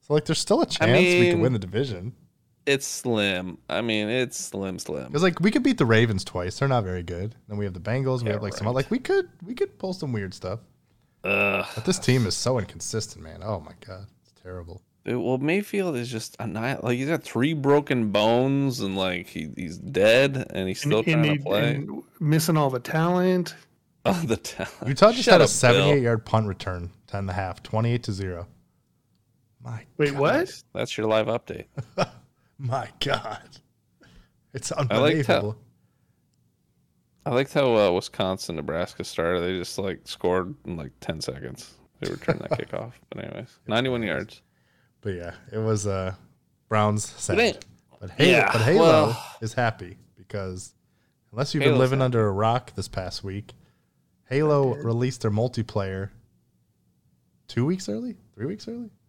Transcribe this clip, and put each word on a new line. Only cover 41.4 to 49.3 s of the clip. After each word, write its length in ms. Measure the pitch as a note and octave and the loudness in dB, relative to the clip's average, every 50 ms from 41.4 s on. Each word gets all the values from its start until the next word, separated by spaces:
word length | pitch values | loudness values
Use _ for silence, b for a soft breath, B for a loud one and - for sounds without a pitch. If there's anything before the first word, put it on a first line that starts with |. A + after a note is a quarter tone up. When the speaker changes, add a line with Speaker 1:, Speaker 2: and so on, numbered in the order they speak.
| - B1 C2 - - - - _ _ _ _ _ | -12 -14 -14 -14 -18 -20 -20 _ _ _ _ _
Speaker 2:
They 100 | - - | -10 -8
returned 300 | - - - - - - | -8 -8 -4 -4 -4 -4
that 100 | - G1+ | -2 -6
Speaker 1:
<laughs> 80 | - - | -6 -6
Speaker 2:
kickoff. 340 | - - - - - A#2 B2 - _ _ | -6 -8 -8 -10 -10 -10 -16 -20 _ _
But 140 | - - - | -14 -12 -12
anyways, 240 | - - - B2 - - _ _ | -12 -12 -12 -14 -16 -18 _ _
Speaker 1:
Yeah. 80 | - A2 | -2 -2
Speaker 2:
ninety-one 280 | A2+ B2+ C3 C#3+ D3+ A2+ | 0 0 0 -2 -2 -2
yards. 380 | G2+ D#2 C2+ - - - - _ _ _ _ _ _ _ _ _ _ _ _ _ | -2 -2 -4 -4 -8 -12 -20 _ _ _ _ _ _ _ _ _ _ _ _ _
Speaker 1:
But 80 | G#2+ | -8
yeah, 220 | F#2+ F2 F2 E2+ E2+ - - - - | -8 -8 -10 -12 -14 -16 -18 -12 -8
it 60 | A2 | -4
was, 280 | A2 A2 A2 G#2 G2 | -2 0 0 0 0
uh, 280 | G2+ F#2+ F#2+ F#2 F#2 F#2+ - - - _ _ _ _ _ _ _ _ | -2 -2 -2 -2 -4 -6 -10 -16 -20 _ _ _ _ _ _ _ _
Browns 360 | A2 G#2+ G#2+ G#2+ G#2 G#2 G#2 | 2 2 4 4 2 0 -4
sad. 320 | - - - - - F#3+ | -6 -12 -12 -4 -2 2
Speaker 2:
But 60 | F#3+ A#3+ | 2 2
they 160 | A3 - - - _ - _ _ _ _ - | 2 0 -2 -12 _ -20 _ _ _ _ -18
Speaker 1:
But 100 | - F#2 - | -16 -16 0
Halo, 180 | - C#3+ F3 | 4 6 6
Speaker 2:
Yeah, 220 | - A#2 G#2 G2 - | 8 6 4 4 2
Speaker 1:
but 100 | A#2 A2 | 4 4
Halo 180 | A#2+ E3 - E3 | 6 6 8 8
Speaker 2:
well, 420 | E3 D#3+ D#3 D3+ C3 A#2+ - - - | 8 8 8 6 4 0 -4 -8 -14